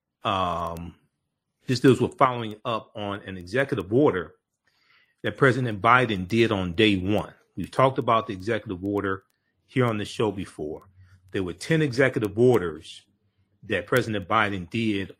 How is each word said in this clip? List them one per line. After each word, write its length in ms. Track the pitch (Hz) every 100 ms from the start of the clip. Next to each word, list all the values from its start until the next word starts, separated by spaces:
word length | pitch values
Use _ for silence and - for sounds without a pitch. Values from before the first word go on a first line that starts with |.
| _ _
um, 720 | 117 98 90 85 85 85 87 - _ _ _ _ _ _ -
this 140 | 123
deals 220 | 139 120
with 160 | 117 -
following 380 | 135 123 110 104 127
up 260 | 110 - 110
on 260 | 101 101 101
an 100 | 92
executive 560 | 87 117 139 117 90
order 400 | 120 147 92 80 _ _ _ _ _ _ _ _ _
that 140 | 117 -
President 440 | 135 120 123 104
Biden 460 | 113 123 120 98 90
did 240 | 113 113
on 220 | 98 90
day 240 | 85 110 95
one. 360 | 90 104 - - _ -
We've 160 | 87
talked 280 | - 131 127
about 280 | 120 113 110
the 60 |
executive 500 | 95 98 110 - 90
order 400 | 98 101 98 95 - _ _ _ _
here 180 | 131 123
on 140 | 107
the 60 | 98
show 260 | - 107
before. 580 | 98 - - 76 76 - _ - _ _
There 120 | 104
were 100 | 90
ten 300 | - - 160
executive 560 | 151 117 131 131 104 101
orders 640 | 127 113 87 76 - - _ _ _ _ _ _ -
that 200 | 95 -
President 420 | 127 110 104 90
Biden 400 | 110 104 98 87
did 440 | 113 110 98 92